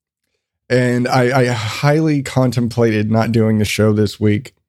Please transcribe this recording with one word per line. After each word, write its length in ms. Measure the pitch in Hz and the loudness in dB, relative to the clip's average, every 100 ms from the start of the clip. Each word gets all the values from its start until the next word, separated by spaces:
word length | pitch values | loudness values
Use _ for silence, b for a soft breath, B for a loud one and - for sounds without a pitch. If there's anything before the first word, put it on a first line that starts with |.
| _ _ _ _ _ _ - | _ _ _ _ _ _ -2
And 380 | 123 123 123 123 | 0 0 0 0
I, 320 | 131 123 135 | 2 2 2
I 60 | 123 | 0
highly 760 | 117 107 - 143 151 160 147 | -2 -6 -2 0 0 0 -2
contemplated 880 | 131 - 127 117 120 120 117 107 107 | -2 -2 0 0 -2 0 0 0 0
not 220 | 110 110 | 0 0
doing 260 | 113 110 110 | 0 2 0
the 80 | 104 | 0
show 280 | - 107 | 0 2
this 260 | 107 104 - | 2 0 0
week 340 | 107 104 - _ | 0 0 -4 _